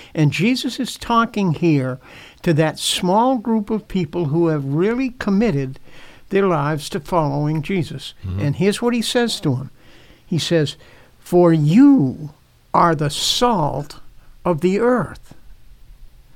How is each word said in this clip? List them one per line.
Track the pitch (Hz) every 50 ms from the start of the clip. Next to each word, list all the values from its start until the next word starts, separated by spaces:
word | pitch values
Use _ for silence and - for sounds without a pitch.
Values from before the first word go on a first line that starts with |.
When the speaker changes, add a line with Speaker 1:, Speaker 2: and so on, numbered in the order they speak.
| - - -
Speaker 1:
And | 156 151 147
Jesus | - - 180 233 262 247 - 254 - -
is | 240 - -
talking | - - - 233 226 226 226 - 208 196 175
here | 143 - 175 165 151 139 127 127 127 - - - - - - - - -
to | - 180 156
that | 151 160 156 143 -
small | - - - - 190 175 190 220 240 262 269
group | 233 - 233 226 226 208 -
of | 220 208 - -
people | - 190 165 147 - 175 170
who | 135 151 170 170
have | 160 156 147 139
really | 135 139 160 185 214 233 254 269 247
committed | - - - 208 196 196 240 220 147 139 135 131 139 - - - - - - - - - - -
their | - 196 196
lives | 190 170 147 139 151 160 147 - -
to | - 185
following | 147 - 185 165 151 143 139 147 151 151 156 160
Jesus. | 143 - 196 185 123 - - 135 - - - - -
Speaker 2:
Mm-hmm. | 92 90 98
Speaker 1:
And | 147 143 -
here's | - 180 208 196 -
what | 240 240 247
he | 233
says | 214 - - 247 240 226 - -
to | - 151 123
them. | 127 135 - - - - - - - - - - _ _
He | - 180 147
says, | - - 175 160 147 - - - - - - - - - _ -
"For | - - 175 175 175 170
you | 165 160 147 151 175 240 285 285 277 262 139 127 - - 156 147 - _ _ _ _ _ _ _
are | - 175 175 170 160
the | 147 151 143
salt | - - - - - - 247 247 226 175 147 139 - 147 147 - - - - - - - - - - - -
of | 180 175 143
the | 180 185 196 220
earth." | 233 247 254 226 151 - - - - - - - - - - - - - - - - - - - - - - - - - -